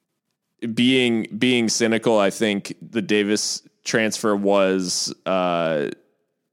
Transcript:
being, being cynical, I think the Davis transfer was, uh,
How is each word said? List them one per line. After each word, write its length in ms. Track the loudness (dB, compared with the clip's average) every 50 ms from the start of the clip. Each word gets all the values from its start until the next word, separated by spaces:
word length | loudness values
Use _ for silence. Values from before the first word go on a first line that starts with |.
| _ _ _ _ _ _ _ _ _ _ _ -12 -10 -6 0
being, 540 | 2 4 4 4 4 4 4 2 0 -2 -4 -4 -2
being 320 | 0 2 2 2 2 0
cynical, 480 | 0 0 0 0 0 0 2 2 2 4
I 120 | 2 2
think 460 | 0 0 -2 0 0 -2 -4 -8 -12 -14
the 200 | -14 -8 -6 -6
Davis 600 | -2 0 2 2 2 2 0 -2 -2 -4 -6 -8 _ -18 _ _ -10
transfer 520 | -4 -2 0 0 0 -4 -4 -2 -2 -2
was, 800 | 0 0 2 2 2 2 2 2 0 -2 -2 -4 -4 -6 -6 -8 _ -6
uh, 640 | -4 -2 -2 0 0 -2 -2 -2 -2 -2 -2 -2 -4 -6 _ _ _ _ _ _ _ _ _ _ _